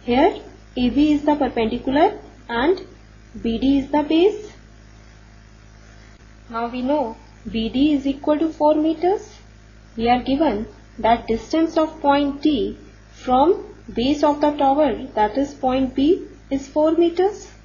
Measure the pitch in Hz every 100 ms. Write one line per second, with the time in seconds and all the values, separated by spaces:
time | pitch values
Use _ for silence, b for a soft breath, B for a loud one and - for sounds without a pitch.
0 | - 240 359 - - - - - 247 254
1 | 302 294 302 294 277 240 220 240 - 277
2 | 381 427 - - - 233 285 381 - -
3 | - - - 214 233 226 269 277 262 294
4 | 294 320 392 - - - - - - -
5 | - - - 53 53 53 53 - - -
6 | - - - - - 233 233 254 254 302
7 | 233 226 - - 226 226 226 254 294 285
8 | 269 269 - 302 320 - 302 302 311 320
9 | 349 427 - - - - - - - 226
10 | 233 247 254 277 311 208 226 - - -
11 | 220 233 226 226 - 311 330 330 311 -
12 | 285 285 285 277 311 269 196 233 - -
13 | - - - 254 302 415 - - - 220
14 | 247 294 302 294 302 294 277 269 294 202
15 | 262 214 214 254 277 - 254 262 262 -
16 | 285 381 - - - 269 - 302 311 330
17 | 339 339 381 415 - -